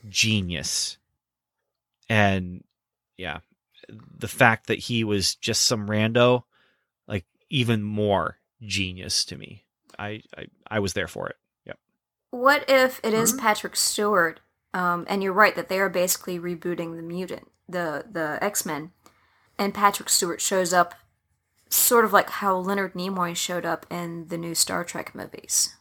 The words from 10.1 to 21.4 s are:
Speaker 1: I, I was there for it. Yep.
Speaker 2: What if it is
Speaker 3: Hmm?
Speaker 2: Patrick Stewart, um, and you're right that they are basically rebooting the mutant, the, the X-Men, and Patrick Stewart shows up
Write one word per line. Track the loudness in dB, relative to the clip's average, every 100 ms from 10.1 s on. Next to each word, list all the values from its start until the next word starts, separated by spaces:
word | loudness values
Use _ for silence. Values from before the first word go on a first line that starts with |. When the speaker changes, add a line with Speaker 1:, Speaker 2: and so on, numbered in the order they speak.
| -12 _ -18
Speaker 1:
I, | -18 _ -6
I | -2
was | -2
there | -2 -6
for | -6 -10
it. | -10 _ _ -18
Yep. | -18 _ _ _ _ _
Speaker 2:
What | 2 4 4 4
if | 4 4 2
it | 0
is | 2 2
Speaker 3:
Hmm? | 2
Speaker 2:
Patrick | 0 0 -2 -2
Stewart, | -2 0 2 4 2 -2 _ _ _
um, | -2 0 -2 -2
and | -2
you're | 0
right | 4 4 4
that | -4
they | 0
are | 0
basically | 0 0 -2 -4 -6
rebooting | -6 -6 -4 -4 -6 -8
the |
mutant, | -8 -8 -8 -10 -14 _ -10
the, | -4 -4 -6 -8
the | -6 -4 -2
X-Men, | -2 -2 -4 -8 -10 _ _ _ _ _ _ -4
and | -4
Patrick | 4 2 2 -2
Stewart | 0 0 -2
shows | 0 2 4
up | 4 2 -2 _ _ _ _